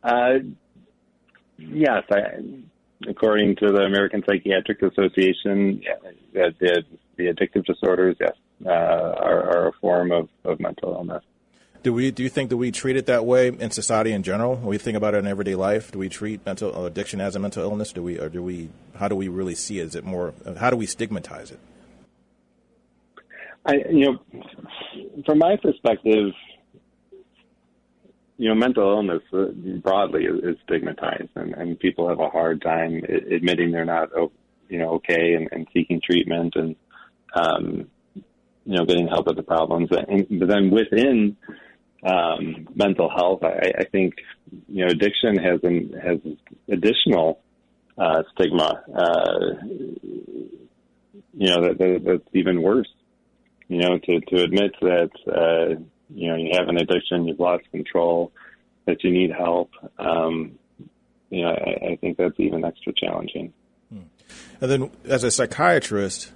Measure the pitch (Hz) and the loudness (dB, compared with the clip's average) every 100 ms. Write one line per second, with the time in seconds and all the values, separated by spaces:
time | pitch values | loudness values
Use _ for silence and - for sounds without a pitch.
0 | 120 120 123 135 131 - _ _ _ _ | 2 2 4 2 0 -16 _ _ _ _
1 | _ _ _ _ _ _ 156 151 151 107 | _ _ _ _ _ _ -10 0 2 2
2 | - 101 107 - - - - _ _ _ | 2 0 0 -6 -12 -14 -20 _ _ _
3 | - 101 110 104 104 98 104 101 98 98 | -12 0 2 4 4 4 4 4 4 2
4 | 101 104 95 98 - 95 - 107 95 - | 2 0 0 0 2 0 0 0 0 2
5 | 95 - 92 95 104 98 98 98 98 - | 2 4 2 2 -2 0 0 0 -6 -8
6 | 92 - _ 95 87 85 90 87 82 - | -10 -20 _ 0 0 2 2 2 -2 -18
7 | _ - 90 82 98 104 90 87 95 90 | _ -4 -2 0 0 0 -2 0 2 4
8 | 92 87 85 - _ _ 90 85 82 85 | 2 2 -2 -4 _ _ -2 0 2 2
9 | 82 85 87 87 87 87 85 - 92 90 | 0 -2 2 2 2 2 2 0 0 2
10 | 87 87 80 _ 87 85 87 85 90 90 | 2 0 -2 _ -6 -4 -4 -6 -6 -6
11 | 87 82 _ _ _ _ _ _ 127 117 | -8 -10 _ _ _ _ _ _ -2 0
12 | 131 127 127 - 131 120 123 - 131 131 | -2 -2 -4 -4 -2 -2 -2 -4 -2 -2
13 | 127 123 117 127 127 123 113 - 107 113 | 2 0 4 4 4 0 -6 -6 0 2
14 | 110 107 92 101 117 127 117 101 - 107 | 2 0 -2 -2 -2 -2 -2 -4 -2 -2
15 | 107 104 98 98 98 95 95 107 110 98 | 0 0 -2 -4 -4 -2 0 0 -4 -8
16 | 95 - 107 107 - 95 107 - 90 82 | -8 -8 -8 -8 -8 -6 -6 -6 -8 -6
17 | 101 101 98 95 101 - 90 104 107 - | -8 -6 -6 -4 -6 -6 -6 -4 -6 -8
18 | 87 85 78 85 87 90 80 - - - | -8 -6 -8 -8 -8 -8 -12 -18 -20 -6
19 | 101 101 95 90 95 85 - 101 82 82 | -4 -2 -4 -4 -6 -6 -8 -8 -8 -8
20 | 92 90 87 - - 85 120 127 107 - | -8 -6 -6 -8 -14 -2 0 0 -4 -6
21 | 113 101 - - - - _ - _ _ | -6 -6 -10 -16 -18 -20 _ -20 _ _
22 | _ _ _ _ _ _ _ _ _ _ | _ _ _ _ _ _ _ _ _ _
23 | _ - _ - - - - 143 - 160 | _ -20 _ -20 -20 -10 0 0 4 4
24 | 139 127 _ - - - - - - - | 4 2 _ -20 -20 -20 -20 -16 -16 -16
25 | - - 143 151 165 196 - - 120 110 | -16 -10 2 4 4 4 0 0 0 0
26 | 110 110 101 - - - _ - _ _ | 4 4 4 -2 -16 -20 _ -20 _ _
27 | _ - _ _ _ _ _ _ _ _ | _ -20 _ _ _ _ _ _ _ _
28 | _ _ _ _ 113 110 120 123 98 104 | _ _ _ _ 2 4 4 4 4 2
29 | 101 82 - 92 98 92 90 90 95 98 | 0 -2 -4 -2 -2 -4 -10 -4 0 0
30 | 95 82 85 85 87 80 - 85 80 - | 2 0 0 -2 -2 -6 -4 -4 -4 -6
31 | 80 82 - - 82 82 85 85 92 - | -6 -6 -10 -10 -10 -8 -8 -2 -2 0
32 | 85 82 78 82 82 78 85 82 82 82 | -2 0 0 0 0 0 -2 0 -2 -4
33 | 82 82 - 87 87 87 85 85 82 82 | -2 -2 0 0 0 2 0 0 0 -2
34 | 80 80 82 _ _ _ _ 90 82 82 | -2 -2 -2 _ _ _ _ -4 -2 -2
35 | - 85 85 85 80 82 80 - 82 85 | 0 2 4 2 0 -8 -4 -2 0 -2
36 | - 87 - 82 85 85 82 80 _ - | 2 2 2 -2 -2 -2 -4 -6 _ -20
37 | - _ _ 87 82 - 82 - - _ | -20 _ _ -2 0 0 -2 -6 -10 _
38 | _ - - _ _ _ - 92 82 87 | _ -20 -20 _ _ _ -4 0 2 2
39 | 85 85 80 78 - 82 80 82 82 - | 2 0 0 -2 0 0 2 0 0 0
40 | - 101 98 98 90 101 98 104 107 107 | 0 0 0 0 2 4 4 4 4 2
41 | 135 123 104 104 - - - _ _ _ | 4 4 2 -2 -16 -20 -20 _ _ _
42 | - 92 85 82 82 78 78 - 101 90 | 0 2 2 -2 -6 -8 -12 0 0 2
43 | 82 87 87 92 82 85 90 - 95 98 | 0 2 2 2 0 2 0 0 0 2
44 | 92 - - - - - - 98 90 82 | 0 -2 -20 -20 -20 -20 -10 -2 2 4
45 | 101 - 120 101 90 87 90 87 - - | 2 2 2 2 2 2 2 0 -2 -8
46 | 87 82 78 76 _ - - 95 101 113 | -2 -2 -4 -14 _ -20 -6 0 2 2
47 | - 92 80 82 _ _ _ _ _ - | 2 4 2 0 _ _ _ _ _ -2
48 | 87 80 80 - 90 85 78 - - - | 0 2 -2 0 2 4 2 0 -6 0
49 | 87 85 60 50 50 - - 185 - - | 2 4 2 2 -2 -4 -10 -10 -10 -12
50 | - - - 62 - - - _ _ _ | -12 -14 -12 -14 -14 -18 -20 _ _ _
51 | _ 202 _ 156 95 87 87 - 92 90 | _ -20 _ 0 2 4 2 2 2 2
52 | - 90 - 95 90 90 85 117 107 _ | 2 0 0 0 2 2 4 2 0 _
53 | _ _ _ _ _ _ _ 87 90 90 | _ _ _ _ _ _ _ 0 2 2
54 | - 85 - 90 87 92 104 - 92 87 | 2 0 2 2 2 2 0 0 2 2
55 | 82 - - 87 82 82 82 80 82 _ | 0 -4 -6 0 2 2 0 -2 -8 _
56 | _ - 85 82 82 90 87 85 82 90 | _ -8 -4 -4 0 0 0 0 0 0
57 | - 87 85 78 87 87 - 92 76 90 | 0 -2 -2 -2 0 0 -4 -12 -4 0
58 | 85 85 82 _ - - _ _ - 82 | 2 0 -2 _ -20 -20 _ _ -4 -2
59 | 95 90 90 80 87 87 87 - - - | 2 2 2 0 0 0 -2 -8 -20 -8
60 | 85 82 82 82 78 - _ _ - _ | -2 0 0 -2 -8 -14 _ _ -20 _
61 | _ _ _ 95 85 85 - - - 85 | _ _ _ -4 -2 -2 -2 -4 -4 -6
62 | 90 85 90 - 80 82 82 - - - | -6 -2 -2 0 -2 0 -4 -6 -8 -4
63 | - 50 - - - _ _ _ _ 107 | -4 -6 -8 -10 -12 _ _ _ _ -20
64 | 85 _ _ - - - 127 135 131 - | -20 _ _ -20 -20 -6 0 0 0 -8
65 | - 131 120 - 120 - 175 170 - 104 | -2 0 2 0 -2 2 4 4 2 -2
66 | 98 - - | -2 -4 -12